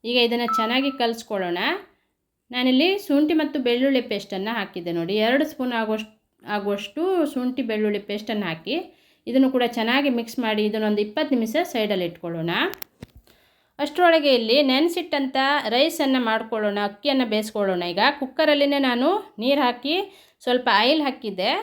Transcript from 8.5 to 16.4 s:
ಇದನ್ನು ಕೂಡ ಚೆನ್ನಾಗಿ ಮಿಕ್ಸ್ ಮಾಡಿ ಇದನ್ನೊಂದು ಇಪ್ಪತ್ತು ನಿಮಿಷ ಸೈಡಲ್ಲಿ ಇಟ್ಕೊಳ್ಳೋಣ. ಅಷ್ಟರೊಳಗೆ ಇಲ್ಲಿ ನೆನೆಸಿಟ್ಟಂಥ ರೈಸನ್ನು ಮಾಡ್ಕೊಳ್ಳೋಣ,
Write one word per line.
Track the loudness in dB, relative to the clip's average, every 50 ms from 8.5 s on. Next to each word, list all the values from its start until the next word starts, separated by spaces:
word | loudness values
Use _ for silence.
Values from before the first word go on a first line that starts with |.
| -6 -8 -6 -6 -6 -6 -6 -8 _ _ _ _ _ _ _
ಇದನ್ನು | 0 2 4 4 4
ಕೂಡ | 4 2 0 0
ಚೆನ್ನಾಗಿ | 0 -2 0 2 2 2 2 2
ಮಿಕ್ಸ್ | 0 -2 -4 -4 -6 -4
ಮಾಡಿ | -2 0 0 0 0
ಇದನ್ನೊಂದು | 0 0 0 0 0 0 0
ಇಪ್ಪತ್ತು | -2 -2 -2 -4 -2 0 0
ನಿಮಿಷ | 0 0 0 0 -2 -2
ಸೈಡಲ್ಲಿ | 0 -2 -2 0 0 0 -2 -2 -4
ಇಟ್ಕೊಳ್ಳೋಣ. | -6 -8 -8 -6 -6 -4 -2 -2 0 0 -2 -2 -4 -10 -18 _ _ _ -20 _ _ -20 _ _ _ _ _ _ _ _ _ _ _ -6
ಅಷ್ಟರೊಳಗೆ | -6 -4 2 4 4 6 6 6 4 4 4
ಇಲ್ಲಿ | 4 4 4 4 4
ನೆನೆಸಿಟ್ಟಂಥ | 4 4 4 4 2 2 0 -2 -4 -2 -2 -2 -2 0 0 0 2 2 2 0 0 0
ರೈಸನ್ನು | 2 2 2 2 2 0 0 2 2 2
ಮಾಡ್ಕೊಳ್ಳೋಣ, | 2 0 0 -2